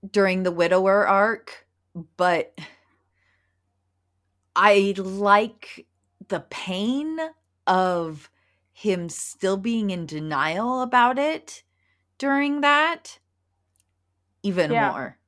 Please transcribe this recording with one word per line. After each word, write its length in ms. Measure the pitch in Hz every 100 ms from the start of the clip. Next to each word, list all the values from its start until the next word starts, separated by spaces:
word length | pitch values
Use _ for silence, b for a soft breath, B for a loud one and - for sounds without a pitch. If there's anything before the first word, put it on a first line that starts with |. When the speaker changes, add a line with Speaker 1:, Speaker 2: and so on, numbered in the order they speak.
| 196
Speaker 1:
During 340 | 202 190 185
the 80 | 185
widower 560 | 170 170 185 190 202 202
arc, 580 | 196 208 226 - - _ _ _ 175 160 -
but 400 | 180 170 - - B B B B B _ _ _ _ _ _ _ _ _ _ _ _ _ _ 165
I 380 | 202 202 196 190
like 880 | 190 190 202 208 220 - - - - _ _ _ -
the 140 | 170 -
pain 680 | - - 185 214 269 311 320 320 320 _ _ -
of 640 | 185 185 175 165 151 - _ _ _ _
him 380 | _ 214 185 170
still 480 | - - - 190 196
being 320 | 208 226 208
in 160 | 180 160
denial 760 | 151 156 147 151 170 233 254
about 380 | 254 247 240 254
it 440 | 294 330 - - _ _ _ _ _ _
during 440 | 277 277 285 285
that 580 | 285 285 311 330 - - _ _ _ _ _ _ _ _ _ _ _ _
even 280 | 202 180 156
Speaker 2:
Yeah. 200 | 233 208
Speaker 1:
more. 260 | 156 127 -